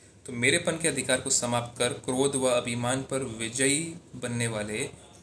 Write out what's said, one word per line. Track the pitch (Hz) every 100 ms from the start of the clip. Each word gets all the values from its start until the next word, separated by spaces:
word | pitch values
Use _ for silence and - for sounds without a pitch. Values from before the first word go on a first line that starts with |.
| - - -
तो |
मेरेपन | 120 123 170 165 160
के | 160
अधिकार | 147 131 127
को | -
समाप्त | - 120 120 120 -
कर, | 123
क्रोध | - - 127 139 139
व | 127
अभिमान | 123 120 120 120 131
पर | 135 135
विजयी | 135 110 113 120 135 143 165 165 -
बनने | 131 123 120 117
वाले | 110 104 107 139 - - -